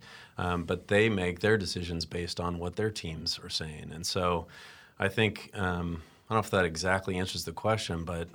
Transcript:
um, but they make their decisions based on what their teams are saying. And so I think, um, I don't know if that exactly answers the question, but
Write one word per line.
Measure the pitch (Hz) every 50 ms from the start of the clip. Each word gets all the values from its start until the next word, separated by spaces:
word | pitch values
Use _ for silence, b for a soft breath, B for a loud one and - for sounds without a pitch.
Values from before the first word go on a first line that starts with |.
| B B B B B B B
um, | B 90 90 90 87 82
but | 82 92 85 - -
they | 104 101 107 113
make | 110 95 92 90 87 -
their | - 104 110
decisions | 110 92 85 - 92 87 85 87 82 85
based | - - 87 87 85 - -
on | 90 87 87 85
what | 85 90 -
their | - 107 110
teams | 104 - - 85 80 80 80 80 - -
are | - 90
saying. | - - 82 78 76 76 78 78 78
And | 78 85
so | - - 98 90 90 87 85 85 - B B B B B B B B B B
I | 95 98
think, | - - 110 104 98 - - - -
um, | - 98 92 90 87 87 85 85 80 80 b b b b b
I | 110
don't | 110 104
know |
if | -
that | - 98 90
exactly | 85 80 80 87 92 92 95 - - 92
answers | 90 92 92 - 90 -
the | - 82
question, | - - 107 110 107 - - 87 82 82
but | 82 87 85 85 - -